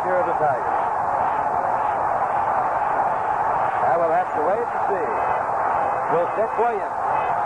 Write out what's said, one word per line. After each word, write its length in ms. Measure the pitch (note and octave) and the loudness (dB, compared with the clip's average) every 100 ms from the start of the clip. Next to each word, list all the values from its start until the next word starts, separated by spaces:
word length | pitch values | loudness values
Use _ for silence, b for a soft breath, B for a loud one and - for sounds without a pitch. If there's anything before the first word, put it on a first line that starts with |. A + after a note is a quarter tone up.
| F3+ | 0
care 80 | F#3 | 2
of 40 | F3 | 2
the 80 | D#3+ | 2
Tigers." 400 | D3+ B2+ - - - - - - - - - - - - - - - - - - - - - - - - - - - - - - - - D#3+ | 2 2 0 0 0 0 0 0 0 0 0 0 0 0 0 0 0 0 0 0 0 0 0 0 0 0 0 0 -2 0 0 0 0 0 2
I 80 | E3 | 2
will 140 | E3 E3 | 2 2
have 160 | F#3 - | 0 0
to 20 | E3+ | 0
wait 160 | G#3 | 0
and 180 | A#3+ - - | 0 -2 0
see. 200 | - A#4 - - - - - - - - - - E3 | 0 0 0 0 0 0 0 0 0 0 0 0 0
Will 160 | F3 F3+ | 0 0
Dick 120 | A3 - | -2 0
Williams 320 | A#3 G#3+ F3 - - - - - | 0 0 -2 -2 -2 0 0 0